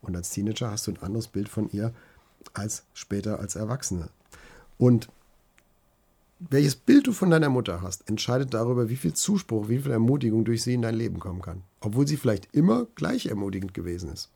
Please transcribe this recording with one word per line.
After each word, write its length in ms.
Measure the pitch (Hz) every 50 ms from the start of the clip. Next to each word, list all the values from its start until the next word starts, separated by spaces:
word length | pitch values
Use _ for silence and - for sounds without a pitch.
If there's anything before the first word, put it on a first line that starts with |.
und 140 | - 95 90
als 160 | 87 87 -
Teenager 400 | - - 101 107 107 - 127 117
hast 160 | 104 104 - -
du 40 |
ein 120 | 95 - -
anderes 240 | 95 101 113 110 -
Bild 200 | _ 95 101 104
von 220 | - - 107 -
ihr 220 | - 101 104 117 117 - - - _ - _ _ _ _ - - _
als 300 | - 101 107 - - _ _ _
später 460 | - - _ 101 101 95 107 107 -
als 160 | 101 101 -
Erwachsene. 540 | 87 110 107 120 135 - - 95 90 82 - _ _ _ _ - - - - - - - - - _
Und 300 | 123 123 123 113 - - - _ _ _ _ _ _ _ _ _ _ _ _ _ _ _ _ _ _ _ _ _ _ _ _ _
welches 360 | 180 170 135 135 147 147 131
Bild 300 | - _ - 254 285 285
du 80 | 262 220
von 160 | - - 185
deiner 200 | 165 160 156 147
Mutter 340 | 131 127 117 107 90 85 92
hast, 260 | 92 - - _ -
entscheidet 420 | 104 107 - - 123 131 139 131 131
darüber, 340 | 113 113 120 127 123 123 107
wie 60 | 120
viel 180 | 131 - 165 156
Zuspruch, 560 | - - - 208 202 - - 120 110 104 107
wie 80 | 117 131
viel 140 | 139 139
Ermutigung 520 | 127 113 113 117 131 143 131 117 110 110 113
durch 200 | 110 117 113 -
sie 100 | 123 123
in 80 | 123
dein 140 | 117 117 113
Leben 240 | 113 117 110 90 87
kommen 240 | 85 101 87 92 92
kann. 180 | - 85 92 92 _ _ _
Obwohl 260 | - 110 104 123 143 143
sie 100 | 151 139
vielleicht 320 | - 127 107 92 - _
immer 360 | _ 147 151 185 220 247 240 226 _
gleich 320 | - 147 156 240 254 - 160
ermutigend 480 | 123 104 101 98 95 98 95 95 92
gewesen 360 | - 85 87 87 87 90 82
ist. 200 | 73 - - - _